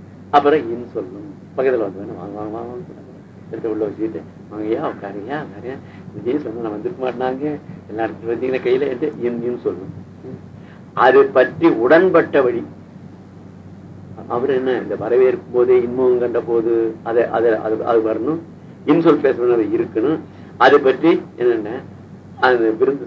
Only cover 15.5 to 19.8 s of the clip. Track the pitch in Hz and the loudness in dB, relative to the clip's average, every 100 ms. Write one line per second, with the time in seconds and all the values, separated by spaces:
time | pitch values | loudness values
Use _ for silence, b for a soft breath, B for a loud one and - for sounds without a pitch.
15.5 | 123 123 123 120 123 127 123 117 113 117 | 2 6 4 4 2 2 4 2 -2 0
16.5 | 117 113 113 113 110 117 117 113 113 117 | 0 2 2 0 -4 -2 0 2 2 2
17.5 | 107 110 110 120 113 110 107 127 156 - | 2 0 -2 2 2 2 0 -2 -4 -6
18.5 | - B B - 170 165 147 139 117 123 | -20 B B 2 4 6 4 4 2 2
19.5 | 120 101 117 | 2 2 0